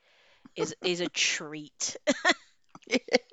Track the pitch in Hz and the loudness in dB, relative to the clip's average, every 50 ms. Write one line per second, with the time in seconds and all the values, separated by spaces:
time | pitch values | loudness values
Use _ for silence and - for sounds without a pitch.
0 | _ _ _ _ _ _ _ _ _ - - - - - - - - 180 175 175 | _ _ _ _ _ _ _ _ _ -14 -6 -6 -6 -6 -6 -2 -2 -2 0 0
1 | 175 156 - - - - - - 170 147 156 156 151 - _ - - - - - | -2 -4 0 0 0 2 0 -2 -6 -8 -10 -12 -14 -14 _ -6 -6 -6 -6 -2
2 | - 302 - - - 381 - - - _ _ _ _ _ _ - - - 240 254 | 0 0 0 2 4 2 2 2 -2 _ _ _ _ _ _ -20 -6 -2 -2 -2
3 | - - - - - - | 0 2 2 2 2 2